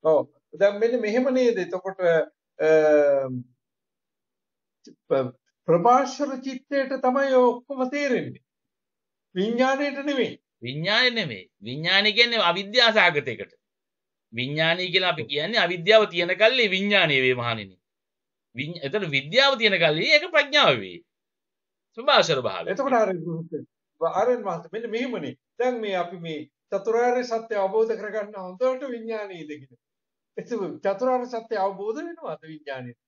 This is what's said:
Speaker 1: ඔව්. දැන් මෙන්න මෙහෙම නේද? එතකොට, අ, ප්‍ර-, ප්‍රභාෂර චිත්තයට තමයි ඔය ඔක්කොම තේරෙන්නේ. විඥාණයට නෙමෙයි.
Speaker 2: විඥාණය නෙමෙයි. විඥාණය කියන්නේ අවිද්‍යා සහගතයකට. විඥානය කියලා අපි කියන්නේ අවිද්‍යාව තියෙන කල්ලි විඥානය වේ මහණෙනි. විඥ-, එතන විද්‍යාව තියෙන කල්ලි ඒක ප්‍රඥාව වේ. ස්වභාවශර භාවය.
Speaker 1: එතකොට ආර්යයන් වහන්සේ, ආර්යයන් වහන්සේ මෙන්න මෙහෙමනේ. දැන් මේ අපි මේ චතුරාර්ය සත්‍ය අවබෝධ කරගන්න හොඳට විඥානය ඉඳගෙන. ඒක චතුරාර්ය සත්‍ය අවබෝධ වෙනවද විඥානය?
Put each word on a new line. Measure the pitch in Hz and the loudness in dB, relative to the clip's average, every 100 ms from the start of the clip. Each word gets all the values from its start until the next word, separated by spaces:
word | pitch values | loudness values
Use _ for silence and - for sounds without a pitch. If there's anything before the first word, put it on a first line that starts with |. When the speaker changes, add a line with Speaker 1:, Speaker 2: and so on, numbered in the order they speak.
Speaker 1:
ඔව්. | 160 151 - _ _ | 4 2 2 _ _
දැන් | 151 202 202 | 2 2 4
මෙන්න | 226 247 | 0 0
මෙහෙම | 214 226 262 | 0 0 2
නේද? | 254 247 190 | 2 2 2
එතකොට, | 175 185 190 190 180 165 - _ _ _ | -2 -4 -8 -2 2 2 0 _ _ _
අ, | 156 156 151 151 143 139 135 127 - _ _ _ _ _ _ _ _ _ _ _ _ _ - - | 4 6 6 6 6 2 0 -6 -10 _ _ _ _ _ _ _ _ _ _ _ _ _ -20 -20
ප්‍ර-, | _ 139 127 - _ _ - | _ 0 0 -8 _ _ 0
ප්‍රභාෂර | 170 233 254 269 - 285 262 | 4 6 4 4 -4 -6 -6
චිත්තයට | 262 254 _ 277 262 262 | -10 -12 _ -2 -2 -2
තමයි | 254 254 269 | 0 0 2
ඔය | 262 | 4
ඔක්කොම | 247 247 _ 269 262 | 4 2 _ -6 -4
තේරෙන්නේ. | 285 285 226 135 127 _ _ _ _ _ _ _ _ _ | -2 -2 -2 -4 -12 _ _ _ _ _ _ _ _ _
විඥාණයට | 185 208 233 254 269 285 277 | -4 -2 2 0 2 -2 -4
නෙමෙයි. | 285 277 226 - _ _ | -4 -2 -2 -4 _ _
Speaker 2:
විඥාණය | 117 139 170 220 254 | -10 -6 0 2 2
නෙමෙයි. | 233 165 101 90 _ | 0 -6 -8 -14 _
විඥාණය | 104 135 165 190 208 | -10 -6 0 2 2
කියන්නේ | 208 240 233 175 | 2 2 4 0
අවිද්‍යා | 175 196 240 233 | 0 0 2 4
සහගතයකට. | 214 175 147 131 107 98 _ _ _ _ _ _ _ _ | 6 4 2 -4 -8 -12 _ _ _ _ _ _ _ _
විඥානය | 113 127 151 160 175 180 | -6 -4 0 0 0 0
කියලා | 180 180 | 0 0
අපි | 160 | -2
කියන්නේ | 151 143 160 226 | -4 -4 -2 0
අවිද්‍යාව | 175 180 170 220 208 | 0 -2 4 6 6
තියෙන | 170 175 | 0 -2
කල්ලි | 185 214 262 220 | 2 4 4 0
විඥානය | 185 202 202 165 135 | 0 2 2 4 4
වේ | 131 | 2
මහණෙනි. | 123 120 113 98 92 _ _ _ _ _ _ _ 117 | 2 -2 -4 -8 -18 _ _ _ _ _ _ _ -10
විඥ-, | 147 170 | -10 -8
එතන | 139 202 185 | -6 -4 -2
විද්‍යාව | 139 139 226 277 262 | -4 0 2 2 2
තියෙන | 220 190 | 0 2
කල්ලි | 165 156 247 | 2 0 2
ඒක | 302 359 | 2 4
ප්‍රඥාව | 320 285 294 220 127 | 0 2 4 4 2
වේ. | 95 87 _ _ _ _ _ _ _ _ _ - | -2 -12 _ _ _ _ _ _ _ _ _ -6
ස්වභාවශර | 262 262 165 139 | 2 4 4 0
භාවය. | 113 92 85 | 0 -4 -6
Speaker 1:
එතකොට | 196 277 | -4 0
ආර්යයන් | 240 208 185 | 2 2 -2
වහන්සේ, | 170 165 165 147 127 _ _ _ | -6 -8 -8 -12 -12 _ _ _
ආර්යයන් | 160 170 233 240 | -4 0 0 0
වහන්සේ | 202 165 165 | -2 -8 -8
මෙන්න | 208 226 | -10 -8
මෙහෙමනේ. | 220 254 214 143 127 _ | -6 -6 -6 -8 -12 _
දැන් | _ 247 240 | _ -2 -2
මේ | 214 185 | -4 -4
අපි | 175 185 | -4 -8
මේ | 165 151 156 _ _ | -10 -10 -12 _ _
චතුරාර්ය | 196 202 226 247 247 | -6 -2 0 2 0
සත්‍ය | 240 226 226 208 | -2 -6 -4 -2
අවබෝධ | 190 220 220 | 0 0 0
කරගන්න | 208 208 214 208 208 | -2 -6 -8 -8 -10
හොඳට | 185 185 254 254 269 | -14 -4 -2 -2 -8
විඥානය | 233 226 220 208 | -10 -8 -8 -8
ඉඳගෙන. | 180 151 147 131 _ _ _ _ _ _ - | -12 -14 -16 -18 _ _ _ _ _ _ -16
ඒක | - 233 180 147 | -8 -6 -6 -4
චතුරාර්ය | 196 196 254 254 247 | -4 -2 0 0 -2
සත්‍ය | 233 226 214 | -10 -6 -2
අවබෝධ | 190 190 202 226 | -2 -4 -8 -6
වෙනවද | 339 330 277 151 | -8 -12 -12 -12
විඥානය? | 160 156 143 135 123 120 | -14 -18 -12 -12 -12 -18